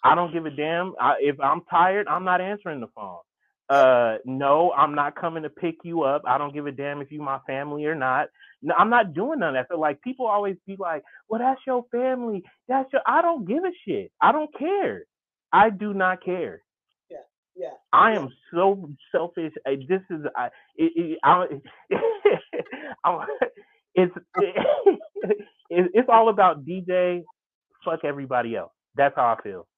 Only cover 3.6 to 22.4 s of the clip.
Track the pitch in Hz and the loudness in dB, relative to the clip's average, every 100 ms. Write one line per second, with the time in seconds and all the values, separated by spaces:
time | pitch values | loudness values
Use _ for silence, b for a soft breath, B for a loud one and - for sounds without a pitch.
3.6 | _ 139 131 123 120 110 123 131 139 147 | _ 6 6 6 4 0 -6 -4 2 4
4.6 | 175 139 147 147 143 143 170 165 151 - | 4 2 2 2 -2 -2 -6 -6 -10 -8
5.6 | 175 160 170 170 139 143 131 131 143 143 | -8 -8 -6 -2 0 0 0 -2 -2 -6
6.6 | 147 135 139 147 143 151 147 135 - 135 | -10 -8 -8 -8 -10 -10 -8 -8 -6 -8
7.6 | 143 147 151 160 131 131 151 b b b | -6 -6 -4 -2 0 0 -2 b b b
8.6 | 143 165 202 240 208 151 233 311 170 131 | -4 2 4 4 2 -2 -4 -2 -2 -2
9.6 | 127 170 156 147 - 254 247 208 202 190 | -4 -2 -2 -4 -10 -6 -2 -2 -2 -6
10.6 | - 196 185 160 - b _ 220 247 262 | -12 -10 -8 -8 -10 b _ -4 -2 -2
11.6 | - 247 240 240 254 254 240 202 180 b | -2 -4 -4 -4 -2 -2 -4 -6 -8 b
12.6 | _ 262 262 269 - 277 349 330 180 262 | _ -4 0 -2 2 2 2 0 -2 -2
13.6 | 370 359 - 131 95 _ 175 294 302 - | -2 -8 -6 -6 -6 _ 2 4 -2 -6
14.6 | 302 403 349 98 - _ _ _ _ 170 | -4 -2 -2 -6 -14 _ _ _ _ 4
15.6 | 214 196 208 196 185 180 - 180 143 85 | 4 2 -6 0 0 0 -4 -4 -6 -10
16.6 | _ _ _ _ _ 156 - _ _ 180 | _ _ _ _ _ -20 -20 _ _ -14
17.6 | 170 139 _ - 208 214 139 - _ 170 | -12 -12 _ 4 4 2 -4 -12 _ 0
18.6 | 190 196 165 135 _ 175 170 175 160 151 | 0 0 -6 -18 _ -4 -4 -6 -10 -8
19.6 | 135 139 131 190 190 165 147 - 123 b | -6 -6 -2 -4 -4 -10 -8 -6 -8 b
20.6 | b - 165 165 170 160 139 180 180 107 | b -2 -2 0 -4 0 4 4 2 -6
21.6 | - B B - 453 427 415 - | -14 B B -2 -2 2 2 2